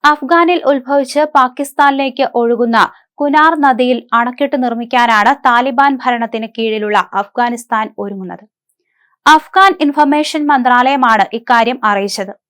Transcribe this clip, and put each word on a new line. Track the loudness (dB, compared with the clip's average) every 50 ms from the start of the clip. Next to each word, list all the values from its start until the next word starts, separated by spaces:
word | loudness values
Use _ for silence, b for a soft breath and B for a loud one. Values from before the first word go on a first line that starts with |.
| 2 0
അഫ്ഗാനിൽ | 0 0 -2 -2 0 2 2 2 0 0 0 0
ഉത്ഭവിച്ച് | -2 -2 -2 -2 -2 -2 -2 -2 -2 -2 -2 0 _ 0
പാകിസ്ഥാനിലേക്ക് | 0 0 -2 -6 -10 -8 0 2 2 2 2 0 -4 -4 -2 -2 -4 -2 0 -2
ഒഴുകുന്ന | 0 0 0 0 -2 0 2 0 0 0 B B B B B -4
കുനാർ | -2 0 2 4 4 2 2 2 2
നദിയിൽ | 0 2 2 0 0 0 -2 -4 _ -2 -2
അണക്കെട്ട് | -2 -2 -4 -4 -4 -4 -2 -2 -2
നിർമ്മിക്കാനാണ് | -4 -4 -6 -8 -2 0 0 2 2 2 2 2 2 0 2 0 2
താലിബാൻ | 2 2 0 0 0 2 2 2 0 0 -2
ഭരണത്തിന് | -2 -2 -2 -4 -6 -6 -8 -10 -10 _ -6
കീഴിലുള്ള | -4 -4 -4 -4 -4 0 0 0 0 0 -4 -6
അഫ്ഗാനിസ്ഥാൻ | -6 -4 _ -4 -4 -4 -4 -8 -8 _ -4 -4 -4 -6 -8 -10 -10
ഒരുങ്ങുന്നത്. | -10 -10 -12 -12 -14 -14 -16 -18 _ _ _ _ _ _ _ _ _ _ _ _ _ _ _ _ 2 2
അഫ്ഗാൻ | 2 2 0 2 2 4 4 2 0 -2
ഇൻഫർമേഷൻ | -2 2 2 2 2 2 0 -2 -2 -4 -4 0 0
മന്ത്രാലയമാണ് | 0 2 2 2 2 4 2 2 2 2 2 2 4 2 2 -2 -2 -12
ഇക്കാര്യം | -2 0 2 2 2 0 -2 -2 -2 -2
അറിയിച്ചത്. | 0 0 -2 -4 -6 -8 -10 -10 -12 _ _